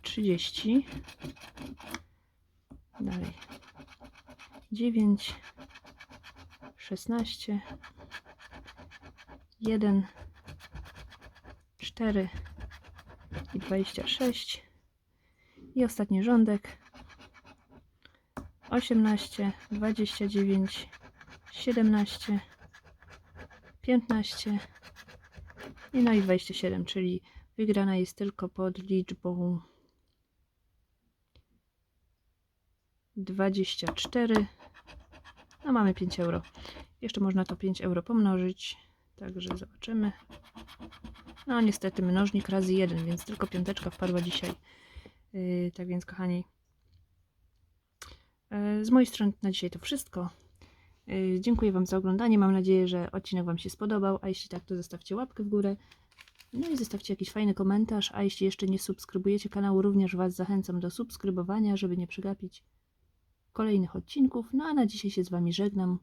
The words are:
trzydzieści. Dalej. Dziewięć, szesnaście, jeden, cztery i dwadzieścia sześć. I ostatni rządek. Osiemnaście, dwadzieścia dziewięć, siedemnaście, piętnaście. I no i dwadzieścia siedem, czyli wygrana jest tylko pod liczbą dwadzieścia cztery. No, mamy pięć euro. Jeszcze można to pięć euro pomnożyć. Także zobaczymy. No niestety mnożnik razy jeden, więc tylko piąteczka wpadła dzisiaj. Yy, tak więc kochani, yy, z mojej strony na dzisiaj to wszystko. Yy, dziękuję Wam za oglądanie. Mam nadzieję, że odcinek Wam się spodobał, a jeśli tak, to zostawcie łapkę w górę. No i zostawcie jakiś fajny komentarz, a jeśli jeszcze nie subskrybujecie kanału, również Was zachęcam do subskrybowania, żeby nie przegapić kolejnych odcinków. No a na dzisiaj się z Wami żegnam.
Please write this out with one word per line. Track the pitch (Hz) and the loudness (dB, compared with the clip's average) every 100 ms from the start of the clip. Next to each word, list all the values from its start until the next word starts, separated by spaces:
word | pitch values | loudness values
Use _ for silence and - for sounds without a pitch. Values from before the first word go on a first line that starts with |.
trzydzieści. | - - 208 175 - - 214 247 - - - - - - - - - - - - - _ _ _ _ _ _ - _ - | -8 0 2 2 0 -4 4 4 2 -10 -14 -14 -14 -14 -20 -16 -16 -14 -14 -16 -16 _ _ _ _ _ _ -20 _ -8
Dalej. | 208 185 - - - - - - 254 - - - - - - - - | -6 -4 -8 -12 -20 -20 -20 -20 -20 -20 -20 -20 -20 -20 -20 -20 -12
Dziewięć, | 214 240 226 214 202 - - - - - - - - - - - - - - - _ | -2 2 4 6 4 2 -12 -16 -20 -20 -20 -20 -20 -20 -20 -20 -20 -20 -20 -20 _
szesnaście, | - 190 - 233 226 - - 208 - - - - - - - - - - - - - - - - - - _ _ | -10 -8 -4 -2 -4 -8 -6 -6 -6 -18 -18 -20 -18 -18 -20 -20 -20 -20 -20 -20 -20 -20 -20 -20 -20 -20 _ _
jeden, | 220 220 208 196 185 - - - - - - - - - - - - - - - _ _ | 0 2 4 4 2 -8 -20 -20 -20 -20 -16 -16 -16 -18 -20 -20 -20 -20 -20 -20 _ _
cztery | - - 226 202 190 - - - - - - - - - - - - | -16 -4 0 0 -2 -6 -12 -14 -16 -16 -20 -20 -20 -20 -12 -10 -8
i | - | -10
dwadzieścia | 185 190 196 - - | -2 -2 -2 -6 -4
sześć. | - 254 240 - - - _ _ _ _ _ _ _ _ - - | 0 0 0 -8 -12 -14 _ _ _ _ _ _ _ _ -20 -8
I | 262 | 0
ostatni | 240 - 208 190 | 0 0 0 2
rządek. | 220 240 220 208 - - - - - - - - - - _ - _ _ - _ _ - - _ - | 6 6 6 4 -4 -20 -20 -20 -20 -20 -20 -20 -20 -20 _ -20 _ _ -20 _ _ -16 -16 _ -2
Osiemnaście, | 240 - 226 214 208 - - 202 - - | -2 2 4 6 4 -2 -4 -4 -4 -8
dwadzieścia | 208 214 220 208 - 202 | -2 -2 0 -2 -2 -2
dziewięć, | 202 196 190 190 - - - - _ - - - | 2 2 2 2 -4 -14 -18 -20 _ -20 -20 -18
siedemnaście, | - - 240 220 214 208 - - 202 - - - - - _ - - _ - - - - - | -6 0 4 6 4 2 -4 -2 -2 -4 -20 -20 -20 -20 _ -20 -20 _ -20 -20 -20 -20 -10
piętnaście. | - 247 226 220 208 - 214 208 - - - - - - - - - - - - - | 2 2 4 0 0 -6 -4 -4 -4 -20 -20 -20 -20 -20 -20 -20 -20 -18 -18 -18 -4
I | 262 | 4
no | 240 | 6
i | 220 | 6
dwadzieścia | 190 185 - | 6 2 2
siedem, | 185 185 185 | -4 -2 -2
czyli | 175 196 180 180 - - - - | -4 -2 -2 -2 -8 -20 -20 -4
wygrana | 214 202 196 185 | 2 2 4 2
jest | 180 - | 0 -2
tylko | 196 - 180 | -6 -4 -8
pod | - 185 185 | -4 -4 -4
liczbą | 190 190 185 185 180 180 180 175 - _ _ _ _ _ _ _ _ _ _ _ _ _ _ _ _ _ _ _ _ _ _ _ _ _ _ _ _ _ _ _ _ _ _ 220 | -2 0 0 -6 -4 -2 0 -2 -6 _ _ _ _ _ _ _ _ _ _ _ _ _ _ _ _ _ _ _ _ _ _ _ _ _ _ _ _ _ _ _ _ _ _ -12
dwadzieścia | 190 190 196 190 190 - - | -8 2 2 2 0 -2 -4
cztery. | - - 247 233 214 208 - - - - - - - - - - _ | -4 -2 0 4 4 4 -6 -20 -20 -20 -20 -20 -20 -20 -20 -20 _
No, | 294 | 0
mamy | 247 202 | 4 4
pięć | 185 180 - | 2 -2 -2
euro. | 170 175 - - - - - _ | 0 -2 -6 -16 -16 -16 -20 _
Jeszcze | 226 - | -8 0
można | 196 190 | 2 2
to | 185 180 | 0 -2
pięć | 190 185 | -4 -2
euro | 185 175 | -2 -2
pomnożyć. | 170 233 202 185 185 190 - - _ _ _ - | 0 4 4 4 0 -4 -10 -12 _ _ _ -14
Także | 190 185 180 180 | -12 -10 -8 -8
zobaczymy. | 196 - - 226 208 - - - - - - - - - - - - - - | -10 -14 -6 -2 -2 -4 -18 -20 -20 -20 -20 -18 -18 -18 -20 -20 -20 -16 -2
No | 240 | 4
niestety | 220 202 190 - | 4 2 -4 0
mnożnik | 180 185 202 202 196 | 2 4 2 0 0
razy | 190 185 | 0 2
jeden, | 190 180 170 165 | 2 2 0 -2
więc | 175 | -4
tylko | - 214 - | -6 -4 -4
piąteczka | 185 180 196 180 | -2 -4 -4 -8
wpadła | - 180 180 | -4 0 0
dzisiaj. | 175 - 185 - _ - - - - _ _ | -2 -4 -6 -8 _ -20 -20 -20 -20 _ _
Yy, | 196 180 180 175 | -6 -2 0 -2
tak | 175 180 | -4 -6
więc | 180 - | -6 -6
kochani, | 185 185 180 - _ _ _ _ _ _ _ _ _ _ _ _ _ _ _ - - _ _ _ | -6 -2 -2 -4 _ _ _ _ _ _ _ _ _ _ _ _ _ _ _ -20 -20 _ _ _
yy, | 208 208 214 | -4 -2 0
z | 214 | 4
mojej | 254 247 | 6 4
strony | - 208 202 | 2 0 2
na | 196 | -2
dzisiaj | 190 180 | -2 -4
to | 170 | -6
wszystko. | - 285 - 180 175 - - _ - _ _ _ - | -6 -6 -6 -6 -6 -8 -20 _ -20 _ _ _ -8
Yy, | 190 185 185 | -2 0 0
dziękuję | 202 233 220 | 2 4 4
Wam | 185 185 | 4 2
za | 190 | 2
oglądanie. | 190 190 233 214 | 2 2 6 6
Mam | 190 | 8
nadzieję, | 190 185 185 180 | 6 6 6 6
że | 180 170 | 0 -2
odcinek | 196 - 180 | -6 -4 -2
Wam | 175 170 | 0 -2
się | 185 | -4
spodobał, | - 214 208 196 190 | -6 -2 2 2 0
a | 196 | -2
jeśli | 185 - | -6 -8
tak, | 180 | -12
to | - 185 | -8 -8
zostawcie | 170 170 - 196 | -8 -14 -8 -6
łapkę | 254 - | -6 -6
w | 208 | -2
górę. | 208 202 202 _ - _ _ - _ - | 2 0 -2 _ -20 _ _ -20 _ -10
No | 240 330 | -6 -2
i | 285 | -2
zostawcie | 220 196 - | -2 -6 -6
jakiś | 196 185 | -6 -4
fajny | 214 208 | 0 0
komentarz, | 196 190 202 220 220 180 | 2 2 2 2 0 -2
a | - | -2
jeśli | 196 - 190 | -2 0 -2
jeszcze | - 190 | 0 -2
nie | 190 | -2
subskrybujecie | - 190 - 190 190 202 202 | -2 -8 -6 -2 0 0 -2
kanału, | 202 196 190 | -2 2 4
również | 202 196 190 180 | 4 4 2 0
Was | 185 | -2
zachęcam | 185 185 196 190 180 | -2 -2 0 0 -4
do | 175 | -4
subskrybowania, | - 226 - 196 185 175 208 214 196 | -6 -10 -4 -4 -2 -2 0 2 2
żeby | 190 180 | 0 -2
nie | 175 | -4
przegapić | - 196 196 185 - _ _ _ _ _ _ _ _ _ | -6 -8 -8 -10 -14 _ _ _ _ _ _ _ _ _
kolejnych | - 220 202 180 185 | -2 2 4 2 -4
odcinków. | - 294 262 240 226 | -8 4 4 4 -2
No | 262 | -2
a | 311 | 2
na | 302 220 | 2 2
dzisiaj | 208 202 | 0 -4
się | 190 | -2
z | 180 | -2
Wami | 175 175 | 0 0
żegnam. | 175 202 202 180 180 | 2 0 0 0 -2